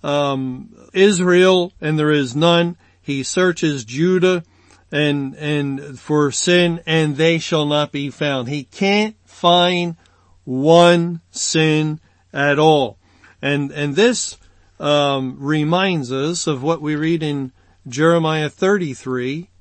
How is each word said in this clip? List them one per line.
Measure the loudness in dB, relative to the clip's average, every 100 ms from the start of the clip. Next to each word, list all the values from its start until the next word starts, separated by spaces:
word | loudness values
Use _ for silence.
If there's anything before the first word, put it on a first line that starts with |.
um, | -4 -2 -2 -4 -6 -10 -16 -20 -8
Israel, | 2 4 4 4 6 6 4 0 _
and | -4 0
there | 2
is | 2 0 2
none. | 2 4 0 -4 _ _
He | -8 -6
searches | -4 0 0 0 -2 -4 -8
Judah | -2 0 2 2 0 -6 _ _ _ _
and, | -2 0 -2 -6 -8
and | -4 -4 -4 -6 -12 -18
for | -2 0 0
sin, | 0 0 2 2 -2 -2
and | 0 0 0
they | 0 0
shall | -2 -2 0
not | -2 -2
be | -6 -8
found. | -6 -4 -4 -6
He | -8
can't | -10 -4 0 0 -2 -8 _
find | -2 2 4 2 0 -4 -6 _ _ _ _
one | -8 -2 4 6 6 4 0 -6 _
sin | -10 -4 0 2 2 0 -6 _ _ _
at | -2 0 4
all. | 4 4 0 -6 _ _ _ _
And, | -4 -2 -4
and | -6 -4 2
this, | 2 2 -6 -12 _ _ _ _
um, | 0 2 2 -2 -4 -8
reminds | -4 -2 0 0 0 -2 -4
us | -4 -4 -4 -4
of | -4
what | -2 -4
we | -4 -4
read | -2 -2
in | -2 -6 -8 _ _ _ -14
Jeremiah | 0 2 4 2 -2 -4
thirty-three | -2 0 0 -2 -8 -6 -6 -4 -8 -12 _